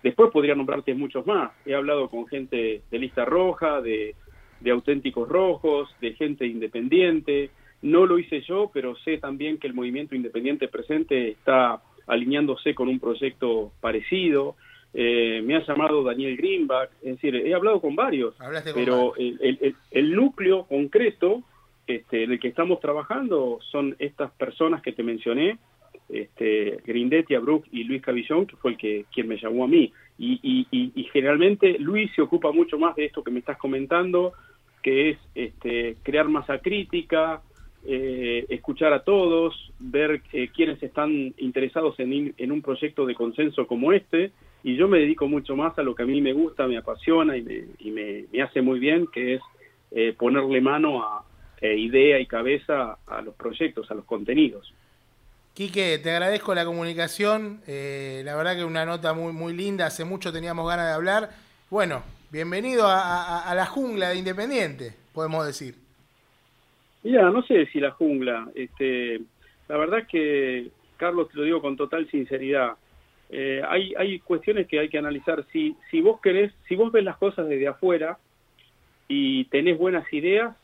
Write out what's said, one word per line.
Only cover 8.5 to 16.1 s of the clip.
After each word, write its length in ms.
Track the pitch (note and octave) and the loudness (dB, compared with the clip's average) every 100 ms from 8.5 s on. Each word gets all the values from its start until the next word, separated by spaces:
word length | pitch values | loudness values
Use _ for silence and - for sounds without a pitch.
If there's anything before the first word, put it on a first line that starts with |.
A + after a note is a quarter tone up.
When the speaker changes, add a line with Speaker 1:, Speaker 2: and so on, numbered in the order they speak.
| F#3 G#3 | -2 -2
Speaker 1:
pero 220 | D3 B2+ A#2+ | -2 -6 -6
sé 220 | - D#3 | -6 -4
también 400 | C#3 C#3 D3+ D#3 | -4 -6 -6 -4
que 100 | C#3 | -6
el 60 | |
movimiento 420 | B2 B2 B2+ D3+ C3 | -6 -4 -6 -6 -6
independiente 500 | A#2+ A#2 B2+ C#3+ - | -6 -4 -2 -2 -4
presente 640 | - - D3+ D#3+ C3+ A#2 | -6 -4 -4 0 0 0
está 520 | A2 - C3+ B2 A2+ _ _ - | -2 2 4 4 0 _ _ -2
alineándose 680 | A#2 B2 C#3+ D3 B2+ D3+ | 0 2 0 0 0 -2
con 140 | C#3+ B2+ | 0 -2
un 100 | C3 | 0
proyecto 720 | - A2+ C3+ - B2+ A2+ G#2 - | -2 -2 -4 -2 -2 -2 -2 -6
parecido. 760 | A2+ A2 - F#3+ F3 C#3+ C#3 - - - _ | -4 -4 -2 0 2 2 0 -8 -20 -20 _
Eh, 480 | - A#2+ A#2+ A#2 A2+ | -2 2 4 2 0
me 100 | A2+ | 0
ha 100 | D#3+ | 0
llamado 380 | D#3 C#3+ D3+ D3+ | 0 0 2 2
Daniel 340 | C3 | 2